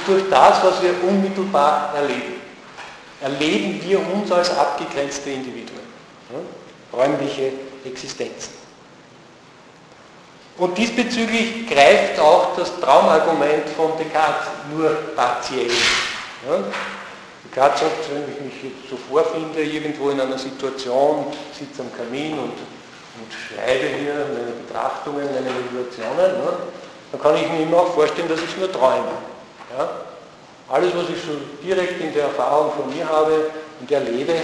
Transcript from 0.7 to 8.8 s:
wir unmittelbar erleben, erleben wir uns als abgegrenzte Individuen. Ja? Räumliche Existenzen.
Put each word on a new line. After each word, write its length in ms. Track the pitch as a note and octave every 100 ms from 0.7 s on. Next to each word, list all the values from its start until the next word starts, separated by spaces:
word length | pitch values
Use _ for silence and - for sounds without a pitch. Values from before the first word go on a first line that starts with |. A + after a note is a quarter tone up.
| F3+
wir 100 | F3+ F3+ F3+
unmittelbar 840 | G3+ F#3+ G3 F#3+ D3 D3 D3+ C#3+
erleben, 460 | D3 C#3+ B2 B2 B2 - - - - - - - -
erleben 600 | C#3 C#3+ D3+ G#3 G3+ D3+
wir 160 | E3+ F#3+ E3
uns 180 | G3+ G3
als 180 | F3+ F3 C#3+
abgegrenzte 720 | D3 - E3 C#3 C#3+ - C#3+
Individuen. 520 | C3+ B2+ A#2 A#2 B2+ B2 - - - -
Ja? 640 | B2+ F3+ - - - - A#2+
Räumliche 540 | C#3 D3 C#3 C#3 C3+ C3 - -
Existenzen. 680 | C3 B2 - - A2+ - - - - -